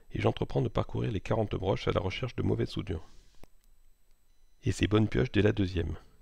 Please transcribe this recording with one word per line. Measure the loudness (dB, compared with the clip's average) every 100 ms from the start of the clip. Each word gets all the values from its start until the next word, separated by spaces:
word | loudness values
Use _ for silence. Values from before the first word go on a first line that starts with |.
| -8
et | 0
j'entreprends | 2 2 0 0
de | 0
parcourir | 0 -2 -2 -2
les | -4
quarante | 0 0 0
broches | 0 0 0 2
à |
la | 0
recherche | 0 -4 -6 -2
de |
mauvaises | 0 0 -2
soudures. | -4 -4 -6 -8 -18 -20 -16 -16 -18 -20 -20 -20 -20 -20 -20 _ -20 -20 -6
Et | -4
ces | 0 2
bonnes | 4 4
pioches | 2 2
dès | 4
la | 4
deuxième, | 4 0 0 -4 -6 -12 -16